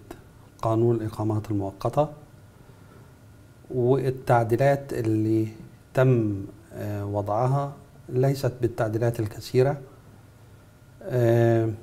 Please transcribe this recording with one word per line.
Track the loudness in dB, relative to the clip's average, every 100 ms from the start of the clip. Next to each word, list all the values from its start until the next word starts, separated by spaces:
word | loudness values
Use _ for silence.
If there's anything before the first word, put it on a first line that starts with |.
| -20 -20 -20 -20 -20 -6
قانون | -2 2 2 0
الإقامات | -2 -6 -4 -4 -4
المؤقتة، | -4 -4 -6 -4 0 -2 -4 -20 -20 -20 -20 -20 -20 -20 -20 -20 -20 -20 -20 -20 -20 -8
والتعديلات | -2 2 2 0 -4 2 2 4 2 2 2 -2
اللي | -4 -2 0 2 0 -2 -6 -18 -20 -6
تم، | 2 4 4 0 -4 -8 -14 -20
آه، | -12 -8 -6 -4
وضعها | -4 -2 0 0 0 -2 -10 -20 -20 -6
ليست | 0 0 0 -4 -2
بالتعديلات | -4 -2 -2 0 -2 -2
الكثيرة. | -6 -8 -2 2 2 0 -8 -20 -20 -20 -20 -20 -20 -20 -20 -20 -20 -18
آه، | -4 2 4 6 6 4 2 -4